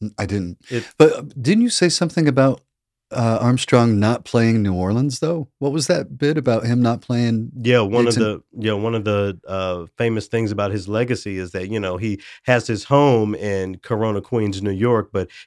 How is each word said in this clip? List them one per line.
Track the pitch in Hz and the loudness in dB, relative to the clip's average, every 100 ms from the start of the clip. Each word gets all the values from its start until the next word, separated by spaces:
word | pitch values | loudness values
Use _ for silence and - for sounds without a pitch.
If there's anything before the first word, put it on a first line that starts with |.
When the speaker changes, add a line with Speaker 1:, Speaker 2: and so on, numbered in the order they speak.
| 107 104 | -12 -6
Speaker 1:
I | 101 | -4
didn't. | 101 90 87 - | -4 -4 -10 -8
Speaker 2:
It | 120 - - | -8 -8 4
Speaker 1:
But, | 156 | 4
uh, | 143 147 139 | 4 -8 -4
didn't | 123 214 | 0 2
you | 240 | 2
say | - 180 | 2 0
something | - 170 170 151 | 0 -2 2 2
about, | 135 135 - _ _ _ _ _ | 4 2 0 _ _ _ _ _
uh, | 135 117 113 | -2 0 2
Armstrong | 120 127 - 127 117 104 | 2 0 4 4 6 4
not | 104 120 - | 2 0 -2
playing | 120 113 113 | 2 2 2
New | 101 | 0
Orleans, | 90 92 113 143 127 | 0 0 0 -2 -2
though? | 156 170 139 _ | -4 -4 -6 _
What | 139 | -4
was | 156 135 | -2 0
that | 175 - 131 | -2 -2 -2
bit | 147 156 | -2 0
about | 127 113 117 | 0 0 0
him | 120 | 2
not | 120 120 | 2 0
playing? | - 120 117 113 113 127 | -2 0 0 0 -4 -4
Speaker 2:
Yeah, | 120 - | 2 4
one | 98 120 120 | 4 2 2
of | |
Speaker 1:
Dixon? | 110 | 2
Speaker 2:
the, | 156 98 _ - | 0 -2 _ -6
yeah, | 107 | -2
one | 101 110 | -2 -2
of | 113 | -2
the, | 107 101 101 90 - | 0 0 0 -4 -8
uh, | 95 92 90 82 - | -6 -4 -6 -10 -4
famous | 117 110 - | -2 -2 -2
things | 117 110 | -2 -2
about | 104 101 | -2 -2
his | 104 90 | -4 -4
legacy | 110 123 110 104 95 | -2 -2 -4 -4 -8
is | 92 | -8
that, | 92 95 | -8 -6
you | 110 | -4
know, | 98 90 | -4 -4
he | 110 98 - - | -4 -6 -10 -10
has | - 123 - | 0 0 0
his | 104 | -6
home | - 139 143 117 107 | 2 4 4 4 0
in | 104 104 98 95 92 | -2 -4 -4 -4 -10
Corona, | - 110 110 104 | -6 -4 -2 -4
Queens, | - 120 104 92 | -4 -2 -2 -2
New | 101 | -4
York, | 98 120 113 101 | 0 2 0 0
but | 98 92 - | -6 -6 -10